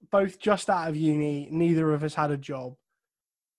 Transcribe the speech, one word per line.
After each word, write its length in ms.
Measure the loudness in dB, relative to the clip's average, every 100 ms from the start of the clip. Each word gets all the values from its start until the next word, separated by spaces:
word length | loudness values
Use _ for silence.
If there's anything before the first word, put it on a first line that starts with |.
| _
both 280 | 0 0 -2
just 280 | 0 0 0
out 200 | -2 -2
of 60 | 0
uni. 520 | 2 2 0 -4 -4
Neither 420 | 0 2 4 2
of 100 | 0
us 120 | -2 -2
had 160 | -2
a 60 | -2
job. 360 | -6 -10 -10 -14 _ _ _ _ _ _ _